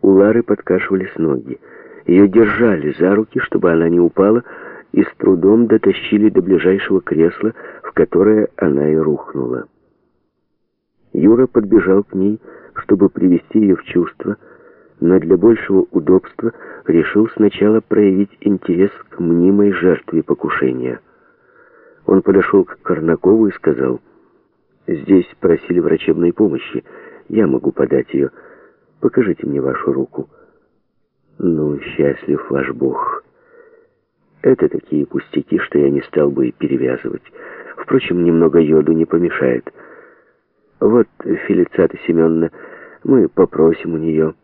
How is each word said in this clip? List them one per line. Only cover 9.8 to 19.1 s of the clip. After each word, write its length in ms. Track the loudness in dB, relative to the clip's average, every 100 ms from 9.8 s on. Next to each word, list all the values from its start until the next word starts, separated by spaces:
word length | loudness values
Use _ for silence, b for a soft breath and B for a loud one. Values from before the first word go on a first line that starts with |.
| _ _ _ _ _ _ _ _ _ _ _ _ _
Юра 340 | 0 4 4 2
подбежал 560 | 0 2 2 4 0
к 100 | 0
ней, 260 | -2 -2 -2 B B B -16
чтобы 340 | -2 0 0
привести 500 | 0 0 0 0 0
её 160 | 2 0
в 80 |
чувство, 540 | -2 -4 -4 -6 -10 -10 b b b b b b
но 200 | 2 2
для 160 | 2 2
большего 520 | 4 2 0 0 0
удобства 640 | -2 2 0 0 -8 -8 B B B -2
решил 420 | 0 0 -2 -2
сначала 520 | 0 0 2 0 0
проявить 540 | 0 2 2 2 -2 _
интерес 520 | -4 -4 -2 0 0 -2
к 100 | -20